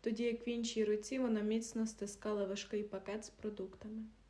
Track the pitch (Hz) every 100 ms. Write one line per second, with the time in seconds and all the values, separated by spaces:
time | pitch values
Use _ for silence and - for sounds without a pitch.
0 | 226 220 240 233 - 233 226 220 208 214
1 | - 262 247 220 214 220 226 226 220 -
2 | 202 - 214 208 196 202 - 214 208 190
3 | 190 214 - - 214 208 190 - 214 220
4 | 220 -